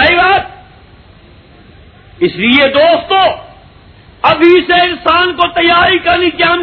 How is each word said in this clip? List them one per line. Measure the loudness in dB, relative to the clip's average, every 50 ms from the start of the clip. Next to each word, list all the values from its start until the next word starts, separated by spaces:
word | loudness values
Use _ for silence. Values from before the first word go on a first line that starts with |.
آئی | 2 2 2
بات؟ | 2 2 2 0 -2 -2 -8 -18 -20 -20 -20 -20 -20 -20 -20 -20 -20 -20 -20 -20 -20 -20 -20 -20 -20 -20 -20 -20 -20 -20 -20 -20 -20 -20 -20 -20 -20 -20 -16 -8 -4
اس | -4 -4 -4
لیے | -2 -2 0 2 2 0 0
دوستو، | 2 2 2 2 2 0 -2 -2 0 0 0 0 -2 -4 -14 -20 -20 -20 -20 -20 -20 -20 -20 -20 -20 -20 -20 -20 -12 -4
ابھی | -2 -2 0 2 4 4 4 4 2
سے | 2 0 0
انسان | 0 0 -4 -6 -4 -2 0 0 0 -2 -2
کو | -2 -4 -2
تیاری | -2 -2 0 2 2 2 2 0 0 -2
کرنی | -2 -2 -2 0 -2 -4
کہ | -2 -2
ہم | -2 -2 -2 -4